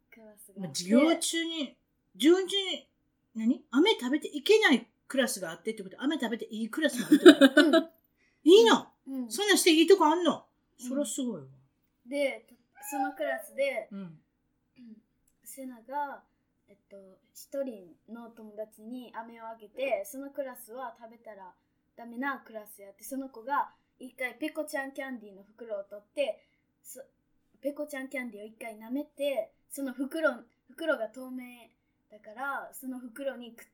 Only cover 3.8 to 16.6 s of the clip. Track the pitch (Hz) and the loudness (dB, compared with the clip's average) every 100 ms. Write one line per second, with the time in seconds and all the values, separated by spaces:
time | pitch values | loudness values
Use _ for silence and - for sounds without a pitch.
3.8 | 392 415 247 294 - 285 254 440 403 262 | 4 2 0 -2 -4 -4 4 6 6 4
4.8 | - _ - 262 277 202 175 170 - 220 | 0 _ -6 -2 -2 -2 -8 -10 -8 -8
5.8 | 185 - 254 311 226 226 - 220 226 - | -10 -6 -4 -2 -4 -6 -8 -8 -8 -2
6.8 | 302 247 202 302 - 294 277 - 311 320 | -2 -2 4 10 12 12 10 8 6 4
7.8 | 320 - _ _ _ _ 294 403 453 277 | 2 -6 _ _ _ _ 8 10 10 6
8.8 | - _ - 269 240 226 415 370 - 311 | 2 _ -12 -10 -8 -4 2 4 4 6
9.8 | 330 392 403 359 339 - - _ _ _ | 8 6 6 2 0 -2 -6 _ _ _
10.8 | 247 269 294 - 247 185 135 - _ _ | -8 -6 -6 -6 -8 -8 -14 -20 _ _
11.8 | _ _ 240 285 277 226 - - _ 784 | _ _ -10 -4 -2 -4 -16 -20 _ _
12.8 | 831 807 784 740 587 - - - 277 233 | -10 -6 -6 -6 -6 -6 -8 -4 -4 -4
13.8 | 214 202 185 156 _ _ _ _ _ _ | -8 -12 -14 -18 _ _ _ _ _ _
14.8 | 240 214 _ _ _ _ - - 262 240 | -20 -20 _ _ _ _ -20 -16 -16 -16
15.8 | 226 285 285 254 _ _ _ _ | -10 -8 -8 -10 _ _ _ _